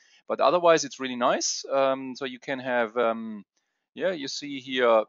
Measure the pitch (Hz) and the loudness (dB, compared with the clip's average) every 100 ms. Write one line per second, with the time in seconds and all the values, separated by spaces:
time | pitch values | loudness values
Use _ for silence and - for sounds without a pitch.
0 | _ _ - - 120 175 170 160 143 - | _ _ -10 0 2 4 6 4 2 -8
1 | 131 123 127 214 - - - 135 135 135 | -8 -2 0 0 -2 -6 -2 0 2 0
2 | 131 123 135 127 - 131 131 123 110 120 | -6 -8 -10 -10 -8 -6 -2 0 0 2
3 | 113 113 113 104 - _ _ _ _ 117 | 0 0 -6 -12 -16 _ _ _ _ -6
4 | 170 175 135 - 143 139 131 131 120 110 | -4 -4 -8 -10 -10 -12 -6 0 4 4